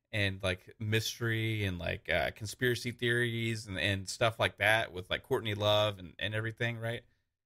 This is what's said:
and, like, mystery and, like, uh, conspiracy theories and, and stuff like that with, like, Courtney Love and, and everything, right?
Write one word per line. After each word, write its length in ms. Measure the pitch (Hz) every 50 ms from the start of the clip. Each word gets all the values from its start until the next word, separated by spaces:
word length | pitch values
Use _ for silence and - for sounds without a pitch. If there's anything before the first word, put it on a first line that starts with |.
| _ _
and, 300 | - 107 101 98 95 95
like, 320 | 98 92 92 - - - - -
mystery 840 | 113 104 110 113 110 - - - 120 117 113 110 110 110 110 107 104
and, 140 | 95 90 85
like, 300 | 85 90 90 - - -
uh, 200 | 82 85 65 60
conspiracy 600 | - - 113 101 - - 127 123 120 113 - 123
theories 720 | 113 - 123 117 120 120 120 117 117 117 113 113 113 110 110
and, 120 | 107 95 85
and 300 | 76 101 98 98 95 -
stuff 300 | - - 123 113 107 -
like 200 | 117 - - -
that 340 | 101 104 110 113 113 -
with, 160 | - 90 90 -
like, 120 | 85 71
Courtney 320 | - - 131 123 113 110 104
Love 440 | 101 104 104 104 104 107 107 101 95
and, 160 | 92 78 - -
and 160 | - 104 107
everything, 440 | 107 110 113 110 - 120 117 117 113
right? 240 | 113 113 117 117 - _ _ _ _ _ _ _ _